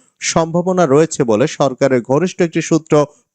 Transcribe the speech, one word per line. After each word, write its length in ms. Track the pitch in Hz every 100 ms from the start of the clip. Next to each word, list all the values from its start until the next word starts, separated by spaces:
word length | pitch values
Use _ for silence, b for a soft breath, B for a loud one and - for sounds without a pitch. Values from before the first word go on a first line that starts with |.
| b b
সম্ভাবনা 600 | - 175 165 170 175 185 160
রয়েছে 360 | 143 160 -
বলে 220 | 123 107 151
সরকারের 520 | - 139 127 135 127
ঘনিষ্ঠ 360 | 110 139 180 -
একটি 200 | 170 165
সূত্র 320 | - 160 - 151 143 b b